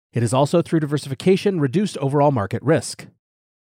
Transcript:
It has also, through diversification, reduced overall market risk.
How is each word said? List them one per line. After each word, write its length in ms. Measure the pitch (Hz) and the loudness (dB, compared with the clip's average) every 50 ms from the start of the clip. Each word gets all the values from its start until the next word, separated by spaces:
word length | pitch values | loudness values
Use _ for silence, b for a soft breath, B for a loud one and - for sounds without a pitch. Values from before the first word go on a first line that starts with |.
| _ _ - | _ _ -2
It 100 | 120 113 | -2 0
has 120 | 117 131 | 2 2
also, 260 | 131 147 143 - 170 | 2 2 2 2 0
through 200 | 160 - - 160 | 2 2 0 -2
diversification, 800 | 151 139 147 143 - 139 135 - - 180 196 185 - 202 196 175 | 0 -2 -4 -4 -6 -6 -10 -2 2 2 2 2 2 0 0 0
reduced 360 | 143 135 120 175 214 190 - - | 0 0 0 0 0 -2 -2 -4
overall 340 | 143 135 135 147 143 147 143 | -4 -2 2 2 2 2 2
market 300 | 123 98 95 - 110 - | 0 -2 -2 -4 -4 0
risk. 440 | 123 165 131 - - - - - - _ _ _ _ _ _ _ _ _ _ _ _ | 2 2 2 0 -4 -10 -14 -16 -20 _ _ _ _ _ _ _ _ _ _ _ _